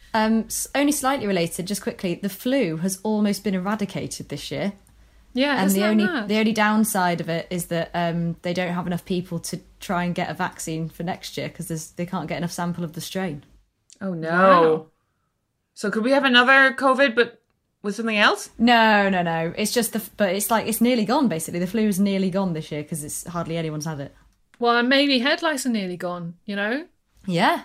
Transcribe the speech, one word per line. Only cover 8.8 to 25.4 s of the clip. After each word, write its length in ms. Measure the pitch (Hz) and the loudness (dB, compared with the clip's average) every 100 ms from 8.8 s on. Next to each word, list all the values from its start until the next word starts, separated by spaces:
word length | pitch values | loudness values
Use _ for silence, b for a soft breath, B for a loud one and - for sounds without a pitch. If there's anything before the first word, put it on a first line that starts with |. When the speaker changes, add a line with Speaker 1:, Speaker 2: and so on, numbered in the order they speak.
| 175 | -4
Speaker 1:
enough 180 | 175 | -6
people 340 | - 180 180 165 | -4 -4 -4 -8
to 200 | - 175 - - | -8 -10 -12 -16
try 260 | - 175 | -6 -2
and 100 | 180 | -2
get 160 | 170 175 | -4 -6
a 40 | |
vaccine 540 | 160 180 - - 160 160 | -4 -6 -6 -8 -6 -6
for 140 | - | -8
next 340 | 175 - - - | -8 -8 -10 -8
year 140 | 139 | -10
'cause 180 | - 160 | -10 -8
there's, 220 | 160 - | -8 -10
they 140 | - 170 | -10 -6
can't 220 | 185 156 | -6 -6
get 100 | 147 | -6
enough 120 | 170 | -6
sample 320 | - 175 175 | -4 -6 -4
of 120 | 170 | -8
the 80 | 165 | -8
strain. 420 | - 190 190 143 - _ _ _ _ - | -8 -6 -6 -8 -14 _ _ _ _ -10
Speaker 3:
Oh, 140 | 196 | -8
no. 160 | 170 160 | -6 -2
Speaker 2:
Wow. 560 | 175 190 175 160 156 - _ _ _ _ _ _ _ _ | 4 8 8 6 2 -2 _ _ _ _ _ _ _ _
Speaker 3:
So 160 | - 208 | -8 -4
could 140 | 214 | 0
we 60 | 226 | 2
have 120 | 277 | 4
another 500 | 269 247 247 269 269 | 6 6 6 6 6
covid, 400 | 254 269 254 277 | 4 2 4 2
but 260 | 226 240 - _ _ _ _ | 2 0 -2 _ _ _ _
with 120 | 208 | -8
something 220 | 202 226 208 | -6 -2 4
else? 320 | 226 403 - - | 4 2 -4 0
Speaker 1:
No, 500 | 233 233 220 208 196 | 4 6 8 6 4
no, 140 | 185 | 2
no. 300 | 170 165 165 - | 0 0 -2 -2
It's 160 | 214 | -2
just 200 | 240 233 | 0 0
the, 80 | 220 | -4
f-, 100 | - - | -6 -2
but 180 | 202 | 0
it's, 160 | 196 - | 0 0
like, 160 | 226 196 | 0 0
it's 140 | 220 | 0
nearly 240 | 240 247 | 2 2
gone, 240 | 202 277 247 | 2 2 2
basically. 320 | 160 - 175 | -2 -4 -4
The 60 | 185 | -2
flu 160 | 226 214 | 0 0
is 140 | 185 | 2
nearly 300 | 202 190 190 | 2 2 0
gone 220 | 185 185 | 0 -2
this 200 | 156 156 | -4 -6
year 100 | 151 | -8
'cause 220 | 147 165 | -8 -8
it's 220 | 147 - - | -8 -10 -8
hardly 300 | 170 160 165 | -8 -6 -4
anyone's 280 | 160 151 | -4 -6
had 160 | 160 147 | -6 -8
it. 140 | 139 _ _ _ _ - | -12 _ _ _ _ -2
Speaker 2:
Well, 180 | 240 233 | 2 2
and 120 | 240 | 4
maybe 320 | 277 285 262 | 4 4 2
head 220 | 262 339 | 2 0